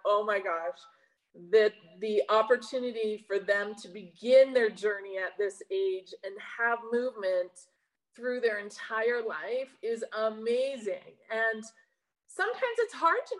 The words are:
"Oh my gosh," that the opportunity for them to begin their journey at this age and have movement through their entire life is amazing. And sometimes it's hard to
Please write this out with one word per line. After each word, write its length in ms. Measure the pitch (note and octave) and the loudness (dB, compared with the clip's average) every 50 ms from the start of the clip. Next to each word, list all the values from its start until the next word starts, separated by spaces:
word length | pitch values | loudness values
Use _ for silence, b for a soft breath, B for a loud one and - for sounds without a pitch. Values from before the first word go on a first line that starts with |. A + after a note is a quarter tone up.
| - | 0
"Oh 180 | G3 G#3 G#3 G#3+ | 2 2 2 2
my 160 | G#3+ G#3 G3 | 2 0 -2
gosh," 380 | F#3+ F3+ E3+ E3 E3 F3+ - - - - b b b b b b b _ _ E3+ F3 F3 | 0 -2 -4 -4 -4 -6 -8 -10 -14 -20 b b b b b b b _ _ -20 -4 4
that 240 | G3 A3 G#3+ G#3+ G#3 - - E3 F3 F3+ | 6 6 6 6 2 -2 -20 -20 -12 -6
the 220 | G3+ A3 G#3+ G3+ - - | -4 0 2 2 2 4
opportunity 880 | G#3+ A3 G#3+ A3 B3+ A#3+ A#3 - C4+ B3+ B3 B3 A3 A3+ A3 G#3+ G#3+ G3+ - - | 4 4 6 6 4 2 2 -2 -4 -4 -2 -2 -4 -2 -2 -2 -4 -4 -6 -4
for 120 | G3 G3 | -4 -2
them 340 | F#3+ G3 G3+ G3+ G3+ G#3 G#3+ - | 2 2 0 0 0 -4 -8 -12
to 60 | - G3 | -14 -16
begin 680 | F3 G#3+ F#3+ E3+ - - G#3+ A#3+ B3+ C4 C4+ C4+ C4 | -16 -16 -16 -18 -16 -6 2 6 8 8 8 8 6
their 160 | B3 A#3 G#3+ | 4 2 2
journey 480 | F#3 F3+ G3 G#3+ G3+ G3 G3 G3 F#3+ F#3+ | 0 0 -2 -2 -2 -2 -6 -8 -6 -4
at 180 | F#3 F3+ - - | -4 -4 -2 -2
this 240 | G3+ G3 G3 - - - | -2 -2 -4 -6 -10 -4
age 420 | F#3+ F#3+ G3 F#3+ F#3 F#3 F#3 - - - - | -2 0 0 0 0 -4 -6 -12 -16 -14 -12
and 120 | F#3+ G3 G#3 | -12 -12 -12
have 380 | - - - - A#3 A#3 A#3 A#3 A#3 A3+ | -14 -12 -6 -2 0 0 0 0 -2 -2
movement 600 | A#3 A#3+ B3 B3+ A3+ A3 G3 F#3 F#3 F3+ F3+ F3+ - - - _ _ _ _ _ _ _ _ _ _ | -2 -2 -2 -2 -4 -4 -2 0 0 0 -2 -4 -8 -20 -20 _ _ _ _ _ _ _ _ _ _
through 260 | - A#3 B3 B3 B3 | -10 -6 -6 -4 0
their 180 | A#3 A3+ G#3 G#3 | 0 0 0 -2
entire 640 | G3+ G#3 - - - - A3+ A3 A3 A#3 A#3+ A#3+ A3+ | -6 -10 -12 -12 -10 -6 -4 -2 0 0 0 -2 -2
life 520 | A3 D#3+ D3+ D#3 G3 A#3 C4 C4+ C4 - _ | -4 -6 -6 -6 -6 -6 -6 -6 -8 -12 _
is 220 | - A3+ A#3 A3 A3+ - G#3 | -6 -6 -6 -6 -6 -8 -4
amazing. 1000 | G#3+ A3 A3 A3 A3 A3 A#3 A#3+ B3 C4 C#4 C#4 B3 G#3+ G3 F3+ - - - - _ _ - | -2 -2 -2 -2 -2 -2 -2 0 0 0 -2 -4 -6 -6 -6 -6 -8 -10 -16 -20 _ _ -6
And 320 | A3 A3 A3+ A3+ A3+ A3 A3 - - b b b b b b _ _ _ _ _ | -4 -2 0 0 -2 -4 -8 -14 -18 b b b b b b _ _ _ _ _
sometimes 500 | - - F4+ G#4+ C5 - C5 A#4+ A#4 A4+ | -6 -4 -2 -2 -2 -2 -2 -2 0 0
it's 140 | A4+ G4+ - | -2 -2 -2
hard 320 | C4 D#4 E4 F4 A#4+ D#5+ | 0 2 2 2 2 0
to 140 | - A4 F#4+ | -6 -8 -12